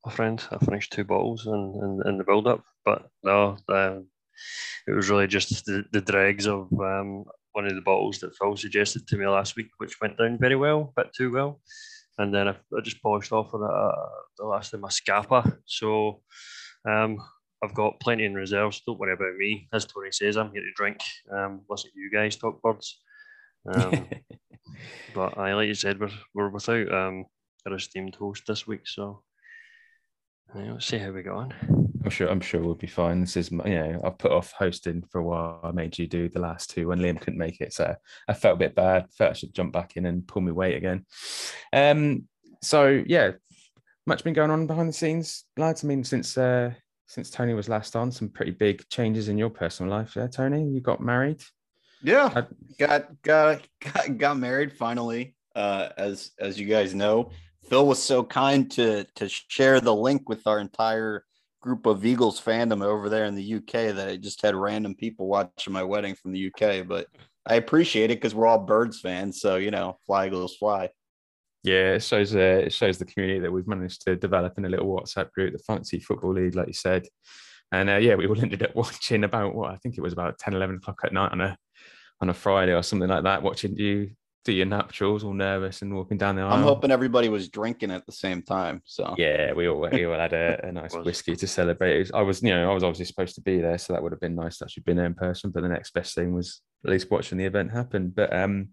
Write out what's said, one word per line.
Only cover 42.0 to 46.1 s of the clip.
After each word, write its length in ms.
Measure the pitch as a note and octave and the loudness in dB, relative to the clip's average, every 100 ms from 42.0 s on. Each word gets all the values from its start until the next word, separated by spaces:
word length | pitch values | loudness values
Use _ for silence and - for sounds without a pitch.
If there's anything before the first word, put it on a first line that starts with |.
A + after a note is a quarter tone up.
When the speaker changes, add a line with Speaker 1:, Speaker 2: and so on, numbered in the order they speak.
| D3 C3+ - _ _ _ | 4 0 -4 _ _ _
Speaker 2:
so 400 | - D#3 C#3 C#3 | 2 6 8 6
yeah, 280 | - E3+ G2 - _ _ _ _ _ _ - | 4 4 4 0 _ _ _ _ _ _ -2
much 160 | - | -2
been 100 | E3+ | 0
going 200 | D#3 D3+ | 2 4
on 160 | D#3 D#3 | 2 0
behind 200 | D#3+ E3 | 0 -2
the 40 | |
scenes, 520 | D3+ D#3+ E3 D#3+ - - - | 0 -2 -2 -4 -10 -12 -2
lads. 260 | D#3+ D#3+ | -2 0
I 60 | D3 | -2
mean, 160 | C#3 | -2
since, 340 | B2 | -2